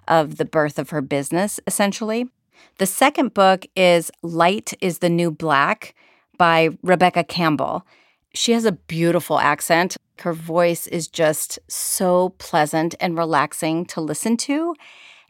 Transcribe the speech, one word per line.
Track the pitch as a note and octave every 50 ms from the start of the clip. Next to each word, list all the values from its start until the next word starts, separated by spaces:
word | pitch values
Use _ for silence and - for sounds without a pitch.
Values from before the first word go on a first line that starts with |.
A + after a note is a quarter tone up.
| _ -
of | E3 E3 D3+ D3 D#3 -
the | D3+
birth | - - D#3+ D3 D3 -
of | - D3 -
her | E3 D3+
business, | C3+ - A#2+ C#3 C#3 - E3 E3+ G3 G#3+ - - -
essentially. | - - - G#3 G3+ F#3+ - A3+ G#3+ A3 A#3 B3 B3 _ _ _ _ _ _ _ _ _ -
The | F#3+
second | F#3 - - - C#4+ D4 - C#4+ A3
book | - G3+ F#3+ F#3+ F#3+ F#3+ - - -
is | F#3+ F#3 F3+ F3 E3+ D#3+ - - _
Light | - E3+ E3 E3 E3+ F3+ G3+ A3 - - - -
is | - F#3 E3 -
the | F3+ F3
New | E3+ E3+ F3 E3+
Black | D#3 - D#3+ D#3 D3 C#3 C#3+ E3+ G#3+ - - - - _ _ _ _ _ _ _ _
by | - F3+ E3+ E3 E3 E3 D#3+ - -
Rebecca | - F3 F#3 D#3+ F#3 F3+ - F3
Campbell. | E3 - - F3 F3 D#3+ D3+ C3+ C3+ - - F3+ - _ _ _ _ _ _ _ _ _ -
She | - - A#3+ A#3
has | A#3 A3+
a | A3
beautiful | F3+ - _ - E3 D#3+ E3 E3+ E3+ E3+ D3+ - D#3 B2+
accent. | - C#3+ D3 - - - E3+ E3 F3+ F#3 - - _ _ _ -
Her | - F3+
voice | E3 E3 D#3+ E3 D#3+ F3 F3 F3 E3+ - - -
is | - F3 D#3
just | - - - D#3+ D#3 D#3 - - - - - - -
so | - - - - - - G3+ F3+ F3+ F3+ F#3 F#3 - -
pleasant | - - - E3 D3+ D3 - D#3+ D#3+ E3+ - -
and | - F3+ E3
relaxing | E3 E3 D#3+ D#3+ C#3 - - - - - D#3+ D#3+ E3+ F3+
to | - - F3
listen | D#3+ D3+ D#3 - - A3 A#3 A3+
to. | - - C#4 D4+ E4 E4+ D#4+ - - - - - - - - _ _